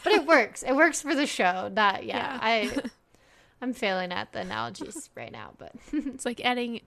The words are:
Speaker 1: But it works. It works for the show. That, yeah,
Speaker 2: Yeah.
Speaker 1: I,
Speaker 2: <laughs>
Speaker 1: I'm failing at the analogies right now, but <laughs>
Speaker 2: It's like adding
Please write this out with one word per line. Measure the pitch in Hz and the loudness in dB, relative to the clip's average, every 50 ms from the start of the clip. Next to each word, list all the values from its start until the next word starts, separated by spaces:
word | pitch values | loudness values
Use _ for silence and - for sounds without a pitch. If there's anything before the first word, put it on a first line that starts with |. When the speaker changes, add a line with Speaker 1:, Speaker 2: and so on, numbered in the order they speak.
| - | 2
Speaker 1:
But | - | 4
it | 427 403 285 | 4 4 6
works. | 311 330 277 220 - - - - | 6 6 6 6 4 -2 -6 -2
It | - 269 | 2 4
works | 277 320 330 294 - | 6 6 4 4 0
for | - 277 320 | -2 0 0
the | 269 302 | 0 0
show. | - - - 214 180 185 185 202 208 190 | 0 0 2 2 2 2 0 -4 -2 0
That, | 220 214 202 190 - - | 4 4 4 2 0 -4
yeah, | - 196 214 - - 269 | -4 -4 -2 -2 -4 -4
Speaker 2:
Yeah. | 254 | -2
Speaker 1:
I, | - 220 233 220 208 254 254 277 254 240 - _ _ _ _ _ | 0 2 2 2 0 0 -2 -4 -4 -6 -10 _ _ _ _ _
Speaker 2:
<laughs> | _ _ _ _ _ _ _ - | _ _ _ _ _ _ _ -8
Speaker 1:
I'm | 254 254 | -6 -6
failing | 233 - 233 202 185 185 185 180 | -4 -2 0 0 0 0 -2 -2
at | 180 196 - - - | -4 -6 -6 -6 -6
the | - | -8
analogies | 185 185 196 107 113 120 190 - 320 - - 320 - - - | -6 -4 -4 -4 -4 -6 -8 -10 -12 -12 -12 -14 -14 -14 -14
right | - 120 - | -14 -14 -14
now, | - 113 101 71 - | -14 -16 -16 -18 -18
but | - - - - 226 - | -18 -20 -18 -20 -18 -12
<laughs> | - - | -6 -4
Speaker 2:
It's | 302 302 285 247 254 - | -4 -4 -4 -8 -6 -8
like | 254 240 - - | -8 -6 -2 -2
adding | 247 247 247 240 233 233 - - | -2 0 -2 -4 -6 -6 -10 -8